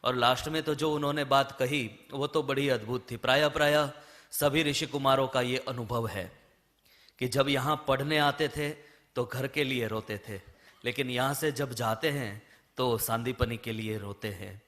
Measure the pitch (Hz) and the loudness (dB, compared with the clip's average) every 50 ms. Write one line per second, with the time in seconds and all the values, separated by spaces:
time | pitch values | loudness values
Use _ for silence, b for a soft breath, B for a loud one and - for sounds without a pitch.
0 | - 123 127 123 120 120 127 127 - 151 156 160 147 156 151 135 156 156 151 147 | 0 0 2 4 4 4 4 2 -2 -4 -4 -2 -2 -2 -2 0 0 0 0 0
1 | 147 143 143 151 143 131 135 139 135 135 - - 131 127 147 143 120 107 107 - | 0 0 0 -2 2 4 4 4 4 2 -2 -4 -2 0 0 -2 -2 -4 -8 -14
2 | - _ - 139 139 143 - 160 143 131 139 135 143 139 127 113 107 110 123 123 | -18 _ -6 -4 -4 0 0 0 0 2 0 0 2 2 2 0 0 -4 -6 -6
3 | - - 117 110 - 123 131 143 151 147 147 151 147 147 147 151 147 139 - B | -6 -8 -12 -2 2 4 4 6 4 4 4 4 4 6 6 4 2 0 -4 B
4 | B B B B B B - - 147 147 139 156 160 147 143 - 160 147 135 143 | B B B B B B -4 0 2 2 4 4 2 2 0 -2 -4 -4 -4 0
5 | 135 135 135 135 135 127 - 131 123 123 127 127 - - 131 120 117 104 123 117 | 4 4 4 4 4 2 2 0 0 2 -2 -2 -4 -6 -6 -6 -6 -2 -2 -2
6 | 113 107 104 101 92 - - - _ _ _ _ _ _ _ _ b b b b | -2 -2 -4 -6 -8 -8 -12 -20 _ _ _ _ _ _ _ _ b b b b
7 | b b b - 127 127 123 139 135 143 139 135 123 147 151 143 - - 135 131 | b b b -4 -4 0 2 2 2 4 2 2 2 2 0 0 2 0 2 2
8 | 139 147 156 151 147 143 139 - 156 135 - 147 147 143 156 - B B B B | 2 2 2 4 4 4 2 2 -2 -2 -2 -4 -6 -6 -6 -10 B B B B
9 | B B _ 127 123 - - 127 135 131 - 151 143 131 131 123 117 107 110 110 | B B _ -4 -4 -4 -4 -6 -6 -4 -2 -2 -2 0 0 -2 -2 -2 -4 -6
10 | 107 - 107 98 - - 104 92 - - - b b b b b - 120 120 139 | -6 -6 -10 -10 -8 -10 -12 -12 -12 -18 -20 b b b b b -6 -6 -2 -2
11 | 135 127 123 123 127 135 143 - 160 151 139 120 143 127 120 110 120 113 113 - | -4 -2 0 0 0 0 0 0 -2 -2 0 0 -4 -4 -2 -2 0 0 0 0
12 | - 156 143 143 127 104 101 107 - b b b b b _ - 127 123 117 110 | 0 -2 -2 -2 -4 -6 -8 -10 -14 b b b b b _ -2 0 2 2 0
13 | - - 117 117 117 127 123 - 127 113 117 110 - 117 110 110 110 107 107 107 | 0 -2 -2 -2 -2 -4 0 0 -2 -2 -2 -6 -6 -6 -6 -6 -4 -4 -6 -6
14 | 101 101 101 - - 107 98 87 95 98 95 107 _ | -6 -8 -10 -8 -8 -8 -8 -8 -12 -14 -14 -18 _